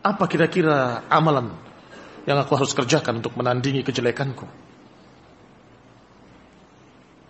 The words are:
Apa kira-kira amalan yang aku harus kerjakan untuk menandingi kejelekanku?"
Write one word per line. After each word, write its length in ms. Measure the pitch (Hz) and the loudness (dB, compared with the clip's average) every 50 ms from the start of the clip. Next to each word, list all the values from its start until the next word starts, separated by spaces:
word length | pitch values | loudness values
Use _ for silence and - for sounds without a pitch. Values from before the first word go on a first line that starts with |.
Apa 220 | - 196 202 - 190 | 0 -2 0 0 -2
kira-kira 760 | 170 - 151 165 160 - 180 165 156 151 139 131 123 120 110 - - | 2 4 4 4 4 2 2 2 4 4 2 2 0 -2 -6 -2 2
amalan 400 | 151 156 156 160 147 131 120 107 - - - - - - - - - - - - - - - | 2 4 4 4 2 2 0 -4 -10 -14 -20 -20 -20 -20 -20 -20 -20 -20 -20 -20 -20 -10 -4
yang 160 | - 139 143 | 0 0 0
aku 160 | 135 - 151 | 2 0 0
harus 160 | 131 139 123 | 0 0 0
kerjakan 480 | - - 131 120 156 147 - - 117 117 | 0 -2 0 2 0 0 0 -2 -4 -4
untuk 160 | 113 117 - | -6 -8 -6
menandingi 480 | 120 123 123 123 127 123 139 135 135 120 | -2 -2 0 0 0 0 -2 -2 -2 -2
kejelekanku?" 640 | - 117 - 120 120 117 - 139 135 123 - 101 - - - - - - - - - - - - - - - - - - - - - - - - - - - - - - - - _ - - - - - - - - - - - _ - - - - _ - - _ - - - | -2 -4 0 -2 -2 -2 -2 -6 -6 -6 -10 -16 -18 -18 -20 -20 -20 -20 -20 -20 -20 -20 -20 -20 -20 -20 -20 -20 -20 -20 -20 -20 -20 -20 -20 -20 -20 -20 -20 -20 -20 -20 -20 -20 _ -20 -20 -20 -20 -20 -20 -20 -20 -20 -20 -20 _ -20 -20 -20 -20 _ -20 -20 _ -20 -20 -20